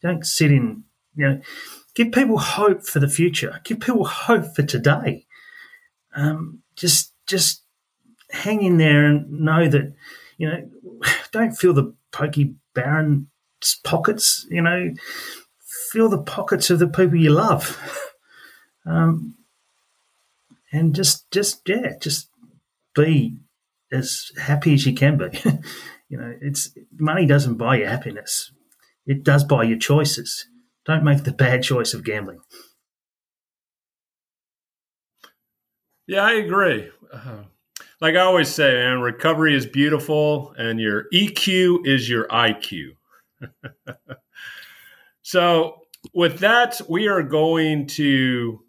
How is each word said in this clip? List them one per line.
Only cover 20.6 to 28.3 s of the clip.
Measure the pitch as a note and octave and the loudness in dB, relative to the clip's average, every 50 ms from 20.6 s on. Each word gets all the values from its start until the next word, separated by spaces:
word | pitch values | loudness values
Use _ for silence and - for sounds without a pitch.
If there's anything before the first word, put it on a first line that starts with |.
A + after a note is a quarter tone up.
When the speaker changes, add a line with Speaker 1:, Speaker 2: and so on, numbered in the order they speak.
| _ _ - | _ _ -2
Speaker 1:
and | D3+ E3 E3 C#3+ | 2 2 2 2
just, | D3+ E3+ C#3+ - - _ _ | 0 -2 -4 -6 -10 _ _
just, | - G3 G3+ - - - _ F3+ | -4 -4 -4 -4 -6 -8 _ -4
yeah, | F#3+ A#3 B3+ - - - | -4 -4 -4 -6 -10 -8
just | - D#3 C#3+ - - _ _ _ _ _ _ _ _ _ _ _ _ _ _ | -8 -8 -8 -8 -10 _ _ _ _ _ _ _ _ _ _ _ _ _ _
be | - D3 D#3+ D#3+ C#3+ A#2 A2+ - - _ _ _ _ _ _ _ _ _ _ - | 0 2 2 4 2 0 0 -6 -12 _ _ _ _ _ _ _ _ _ _ -6
as | C3 C3 - - - - - - - | -6 -4 -4 -8 -10 -10 -14 -14 -12
happy | - - C#3+ C#3+ - E3 D3 | -4 -2 -2 0 2 4 4
as | C#3 C#3+ | 4 4
you | C3+ A#2+ | 2 0
can | - C3+ C#3+ D3+ C#3+ | 2 2 2 2 0
be. | - - - - - | -2 -4 -8 -4 -2
<laughs> | - C#3+ - - - - - - - - - _ _ | 0 -2 -2 -4 -12 -16 -18 -18 -20 -20 -20 _ _
You | C#3+ | -14
know, | B2 A#2+ A#2 A#2+ - | -12 -12 -12 -14 -8
it's, | - C#3+ C#3+ - - - _ - - _ - - | -8 -6 -6 -6 -8 -10 _ -20 -20 _ -6 -4
money | D#3 D#3 D#3 F#3 F3+ | -2 0 2 2 4
doesn't | C#3+ C#3 C#3+ C#3 B2 A2+ A2 | 6 6 4 4 2 -2 -2
buy | A#2 A2+ C3+ | 0 0 0
you | A#2+ G#2 | 0 0
happiness. | G2 A2+ C3+ - - - G#2+ - - | -2 -4 -6 -6 -8 -12 -14 -10 -8